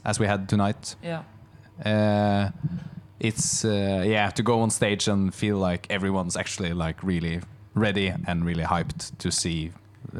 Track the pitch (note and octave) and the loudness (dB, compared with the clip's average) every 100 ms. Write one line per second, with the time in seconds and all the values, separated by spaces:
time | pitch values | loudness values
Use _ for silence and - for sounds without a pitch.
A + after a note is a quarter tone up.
0 | A2+ G#2+ G#2 G2+ F#2+ G#2 G2+ - - - | -2 0 2 0 2 2 2 0 -8 -12
1 | E3+ E3 - - - - - - G#2+ G#2+ | -8 -8 -10 -20 -20 -20 -20 -6 0 4
2 | G#2+ G#2 G#2 G2+ G2 - - F2 - - | 4 4 4 4 0 -2 -6 -6 -8 -14
3 | - - A2+ A2 - - A2+ G2+ G2 F#2+ | -18 -4 -2 0 -2 0 0 2 2 2
4 | F#2+ G#2+ G2+ - A2+ A#2 A2+ - G#2+ G2+ | 2 4 2 2 2 4 4 2 2 2
5 | - G2+ F#2+ - G#2+ G2+ F#2 F2 - G2 | 2 2 0 0 0 2 2 0 -2 -2
6 | F#2+ G2 F2 F2 F2 - F2+ F2 D#2+ D#2+ | 0 0 0 -2 -4 -4 -2 -2 -2 -2
7 | F#2 F2 E2 E2+ - - - G#2 G#2+ G2 | -2 0 0 -4 -8 -16 -6 0 2 2
8 | F#2+ F2+ F2+ E2+ E2+ E2 D#2 E2+ E2 - | 0 0 -2 -2 0 0 0 0 -2 -6
9 | - - F2+ - F2+ D#2+ D#2+ - - - | -12 -6 -4 -2 -2 -2 -4 -10 -20 -18
10 | - | -12